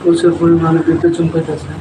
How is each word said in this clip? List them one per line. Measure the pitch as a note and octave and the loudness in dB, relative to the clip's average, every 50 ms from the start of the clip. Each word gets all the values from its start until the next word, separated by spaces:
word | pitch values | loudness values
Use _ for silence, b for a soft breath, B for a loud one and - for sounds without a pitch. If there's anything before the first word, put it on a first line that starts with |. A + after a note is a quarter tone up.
| - | 2
প্রচুর | F3+ E3+ E3 - F3 - - | 0 0 2 2 0 0 2
পরিমাণে | E3+ E3+ E3+ E3 E3 E3 D#3+ D#3+ D#3+ - | 2 2 2 4 2 2 0 0 2 0
বিদ্যুৎ | D#3+ - - E3+ E3+ - | 0 0 0 0 0 0
চমকাইতেছে। | E3 E3 - E3 D#3 - D3+ C3+ - - D3+ - | -2 -2 -2 -2 -4 -4 -6 -8 -8 -12 -12 -12